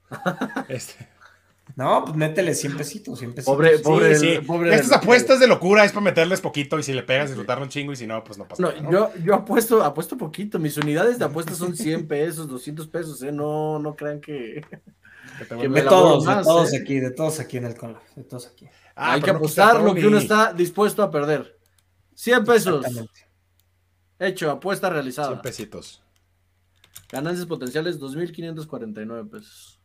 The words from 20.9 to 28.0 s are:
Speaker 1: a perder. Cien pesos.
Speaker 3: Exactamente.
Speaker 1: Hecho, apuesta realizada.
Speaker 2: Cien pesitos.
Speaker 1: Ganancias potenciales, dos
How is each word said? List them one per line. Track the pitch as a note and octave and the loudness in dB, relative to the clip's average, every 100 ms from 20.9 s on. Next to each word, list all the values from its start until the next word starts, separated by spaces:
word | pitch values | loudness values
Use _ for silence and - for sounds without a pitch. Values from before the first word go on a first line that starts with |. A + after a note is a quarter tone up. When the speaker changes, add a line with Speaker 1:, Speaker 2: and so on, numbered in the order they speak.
| G3+ | 0
Speaker 1:
a | G3 | -2
perder. | D#3 D3 D3 B2 _ _ _ _ _ _ | 0 0 -2 -4 _ _ _ _ _ _
Cien | - - B3 | -10 0 2
pesos. | G#3+ A#3 F3 D#3 B2+ | 4 4 4 0 -2
Speaker 3:
Exactamente. | A#2+ A2 _ _ _ _ _ _ _ _ _ _ - | -8 -12 _ _ _ _ _ _ _ _ _ _ -6
Speaker 1:
Hecho, | F#3+ F#3 E3 | -6 -4 -4
apuesta | C3+ F#3 F#3+ F#3+ | -4 -4 -4 -2
realizada. | D#3+ C3 B2+ C#3+ | -2 -4 -6 -6
Speaker 2:
Cien | B2 | -6
pesitos. | B2+ - G#2+ F#2 - - _ _ _ _ _ _ _ _ _ - - | -10 -12 -12 -14 -18 -20 _ _ _ _ _ _ _ _ _ -20 -14
Speaker 1:
Ganancias | C3 D3+ F3 F3 | -8 -6 -6 -8
potenciales, | D#3 B2+ C#3 E3 | -8 -6 -6 -6
dos | D#3+ | -6